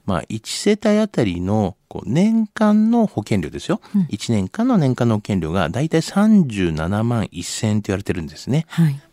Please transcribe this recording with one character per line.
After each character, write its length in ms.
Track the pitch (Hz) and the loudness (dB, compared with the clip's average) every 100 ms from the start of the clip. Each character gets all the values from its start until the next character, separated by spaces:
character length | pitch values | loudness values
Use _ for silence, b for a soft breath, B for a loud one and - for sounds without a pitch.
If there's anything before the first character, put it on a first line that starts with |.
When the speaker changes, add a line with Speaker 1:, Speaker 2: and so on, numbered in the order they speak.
Speaker 1:
ま 140 | - 87 | -4 -4
あ、 40 | - | -4
一 240 | 110 - | -10 -8
世 200 | - 202 | -4 0
帯 260 | 214 220 208 | 0 2 0
あ 100 | 214 | 0
た 160 | - | 0
り 160 | 104 87 | 0 0
の 340 | 92 107 95 - - | 0 0 0 -4 -14
こ 140 | - | -12
う、 40 | - | -2
年 380 | 147 214 226 214 | 2 2 2 -2
間 440 | - 214 208 220 | 0 2 4 4
の 160 | 233 208 | 2 2
保 160 | - | -2
険 160 | - 113 | -2 -2
料 100 | 71 | -2
で 100 | - | -6
す 120 | - | -4
よ。 100 | 185 - | -4 -2
Speaker 2:
う 40 | 208 | -2
ん。 60 | 156 | -2
Speaker 1:
一 220 | 107 - | -4 -2
年 160 | 107 92 | -2 -2
間 200 | - 247 | -2 0
の 80 | 220 | 2
年 180 | 139 | 2
間 140 | 120 117 | 2 2
の 80 | 104 | 0
保 60 | - | 0
険 140 | 98 | -2
料 120 | 78 | 0
が 180 | 95 80 | 0 0
だ 100 | 110 | -2
い 80 | 160 | 0
た 80 | 160 | -2
い 60 | |
三 460 | - 196 214 214 139 | -2 2 4 4 4
十 220 | 101 87 | 0 0
七 320 | 78 82 101 | 0 -2 0
万 260 | 113 117 90 | 0 -2 -4
一 140 | 90 87 | -6 -10
千 240 | - 107 | -4 -2
円 120 | 107 | -2
と 40 | 101 | -2
言 80 | |
わ 20 | 95 | -4
れ 60 | |
て 100 | - | -4
る 80 | - | -6
ん 60 | 76 | -8
で 100 | - | -10
す 120 | - | -4
ね。 180 | 143 - | -2 -2
Speaker 2:
は 220 | - 160 | 0 0
い。 100 | 139 - | 0 -10